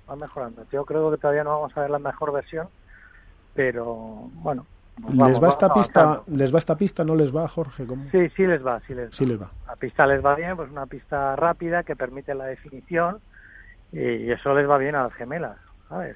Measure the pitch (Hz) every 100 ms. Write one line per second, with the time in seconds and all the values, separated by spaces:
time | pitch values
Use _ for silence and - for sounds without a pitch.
0 | - 139 147 - 123 113 110 139 143 156
1 | 156 151 147 147 147 151 151 - 143 147
2 | 143 - 151 143 - 160 175 _ - -
3 | - - - - _ - 131 120 117 113
4 | 113 110 123 165 156 147 - - - -
5 | - 135 131 131 165 175 196 135 120 -
6 | 151 143 - 143 135 156 - 156 202 -
7 | 160 160 147 139 165 - 147 - 123 127
8 | 139 185 175 - 190 165 131 117 - 127
9 | 120 - 135 113 95 - - 123 127 -
10 | 139 139 135 143 170 185 139 147 135 139
11 | - 143 139 135 170 180 170 175 170 147
12 | 127 135 139 135 131 131 151 131 - 170
13 | 170 208 _ - - - - - - 160
14 | 123 117 113 117 143 139 143 143 135 147
15 | 123 - 120 165 139 104 - - - 131
16 | 123